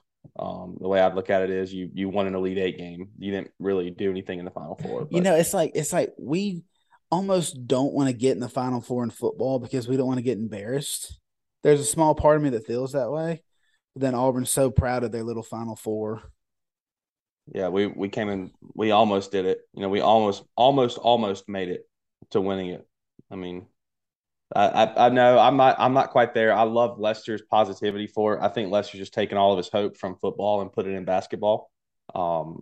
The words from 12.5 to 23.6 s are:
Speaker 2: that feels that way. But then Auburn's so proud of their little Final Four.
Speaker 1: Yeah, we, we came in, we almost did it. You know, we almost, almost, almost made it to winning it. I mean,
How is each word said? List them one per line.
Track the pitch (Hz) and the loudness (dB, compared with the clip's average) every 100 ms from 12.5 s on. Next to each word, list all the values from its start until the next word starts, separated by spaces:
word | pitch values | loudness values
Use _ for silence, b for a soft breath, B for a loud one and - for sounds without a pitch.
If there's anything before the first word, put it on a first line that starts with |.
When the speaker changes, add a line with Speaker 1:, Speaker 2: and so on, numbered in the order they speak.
Speaker 2:
that | 117 110 | -2 -4
feels | 117 131 | -4 -4
that | 135 117 | -4 -4
way. | 151 160 160 _ _ _ _ _ - | -4 -4 -6 _ _ _ _ _ -4
But | |
then | 131 120 | -2 0
Auburn's | 131 123 123 | 0 0 0
so | - 135 | 2 2
proud | 110 123 127 | 2 0 0
of | 120 | -2
their | 113 | -4
little | 113 113 | -6 -8
Final | 110 113 117 110 | -10 -10 -10 -8
Four. | - 107 107 110 - _ _ _ _ _ _ _ _ _ _ _ - | -6 -4 -4 -8 -12 _ _ _ _ _ _ _ _ _ _ _ -14
Speaker 1:
Yeah, | - 90 | -6 -2
we, | 92 101 | 0 -2
we | - 98 | -2 -6
came | 120 104 | -4 -4
in, | 98 92 - - | -6 -8 -16 -14
we | - 110 | -4 2
almost | 104 110 98 98 | 4 4 2 0
did | 98 92 | -2 -2
it. | 92 - | -2 -6
You | - | -8
know, | 98 | -4
we | 98 | 0
almost, | 90 110 107 101 - - | 4 4 4 -2 -6 2
almost, | 123 139 120 - | 4 4 2 0
almost | - 120 107 98 - | 2 2 2 -4 -8
made | 98 92 | -8 -6
it | 87 - _ _ _ - | -8 -12 _ _ _ -4
to | 110 | -2
winning | 95 95 92 | -2 -2 -6
it. | 87 - _ _ _ - | -8 -14 _ _ _ -18
I | 98 | -12
mean, | 90 90 | -10 -12